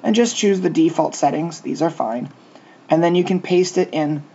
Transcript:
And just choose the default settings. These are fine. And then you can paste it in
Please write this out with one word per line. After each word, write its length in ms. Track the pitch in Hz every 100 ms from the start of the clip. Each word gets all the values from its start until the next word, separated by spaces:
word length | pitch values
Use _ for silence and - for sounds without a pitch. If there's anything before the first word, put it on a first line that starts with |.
And 120 | 226 220
just 220 | 233 -
choose 240 | 202 190
the 80 | 180
default 440 | 160 160 165 156
settings. 480 | - 147 151 165 160
These 200 | - 135
are 80 | 165
fine. 400 | 160 110 120 131 - - - - - -
And 140 | 165
then 120 | 170 175
you 80 |
can 180 | 175 185
paste 360 | - 180 180 180
it 120 | 180
in 320 | 156 151 151 147